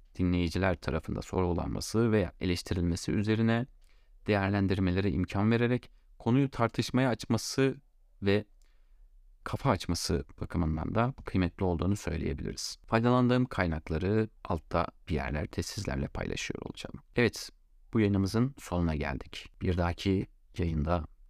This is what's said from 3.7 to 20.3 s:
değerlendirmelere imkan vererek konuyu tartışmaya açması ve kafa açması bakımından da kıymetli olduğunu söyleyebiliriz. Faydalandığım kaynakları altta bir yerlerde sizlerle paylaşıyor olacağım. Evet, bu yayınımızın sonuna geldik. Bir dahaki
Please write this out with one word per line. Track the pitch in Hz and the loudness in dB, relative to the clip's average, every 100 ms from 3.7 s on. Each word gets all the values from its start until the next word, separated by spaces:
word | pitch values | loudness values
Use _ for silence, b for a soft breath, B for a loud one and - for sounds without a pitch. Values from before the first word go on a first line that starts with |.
| - - - - - - | -10 -20 -20 -20 -10 0
değerlendirmelere | 101 98 101 98 95 92 90 98 | 2 2 2 2 2 2 2 0
imkan | 82 90 101 107 | 0 -2 0 2
vererek | 117 120 123 - - _ - | 2 2 0 -4 -18 _ -6
konuyu | 113 131 135 | 2 2 2
tartışmaya | - 117 - 113 123 131 | 0 0 0 0 2 2
açması | 113 - 113 - - 135 131 - _ _ - | 0 0 -2 0 2 2 0 -10 _ _ -4
ve | 98 101 - - - - - - - - - - | 2 2 0 -12 -20 -20 -20 -20 -20 -20 -20 -18
kafa | - - 139 | -8 -2 2
açması | 101 - 82 - 85 - - | 2 0 -4 -2 -2 -4 -10
bakımından | - 87 80 78 78 | -4 -2 0 -2 -2
da | 95 123 - | 0 -2 -4
kıymetli | - 95 87 - | -4 0 0 0
olduğunu | 92 85 90 101 | 0 2 0 -2
söyleyebiliriz. | - 80 78 71 - - - - - | -2 -4 -4 -4 -6 -8 -10 -12 -2
Faydalandığım | 113 120 127 123 127 | 2 4 4 4 4
kaynakları | 127 - 87 78 - 78 92 110 110 - | 2 0 0 -2 -2 -2 0 0 0 -6
altta | - 85 - 85 - - - | -6 -6 -2 -2 -2 -6 -6
bir | |
yerlerde | 76 69 73 - - | -4 -2 -4 -4 -6
sizlerle | - - - 67 - | -6 -6 -6 -4 -4
paylaşıyor | - - - - - | -4 -6 -6 -6 -8
olacağım. | - - - - - - | -10 -12 -14 -14 -6 0
Evet, | 123 - - - _ - - | 2 0 -10 -18 _ -20 -4
bu | 117 | 2
yayınımızın | 101 98 95 113 131 - | 4 4 2 2 0 -4
sonuna | - 87 85 | -4 0 0
geldik. | 76 73 69 - - - - | 0 -2 -6 -8 -14 -16 -6
Bir | 92 90 | -2 0
dahaki | 87 85 98 95 - | 0 0 0 0 -2